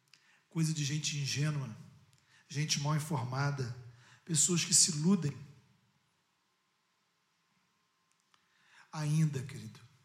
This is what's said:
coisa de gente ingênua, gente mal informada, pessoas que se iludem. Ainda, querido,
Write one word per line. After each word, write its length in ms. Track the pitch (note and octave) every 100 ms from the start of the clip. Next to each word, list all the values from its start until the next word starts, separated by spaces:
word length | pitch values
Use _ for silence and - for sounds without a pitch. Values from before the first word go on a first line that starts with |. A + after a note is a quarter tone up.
| _ _ _ _ _
coisa 240 | E3 D#3+
de 100 | D3
gente 340 | C#3 D3+ D3 D3
ingênua, 520 | C3+ A2 D3+ C#3+ A#2+ G#2+ - - - _ _ _ -
gente 320 | C#3+ D3+ D3+
mal 160 | C#3+ D3+
informada, 760 | - D3 A#2+ C3 C#3+ C3+ A#2+ - - - - - -
pessoas 400 | D#3+ - E3+ -
que 80 |
se 180 | E3+ -
iludem. 460 | D3 E3 G3+ D3 A#2+ - - _ _ _ _ _ _ _ _ _ _ _ _ _ _ _ _ _ _ _ _ _ _ _ _ _ _ _ _ _ _ _ - -
Ainda, 500 | D#3 D3+ D#3 D#3 C3
querido, 360 | A2+ G#2+ G#2+ - - _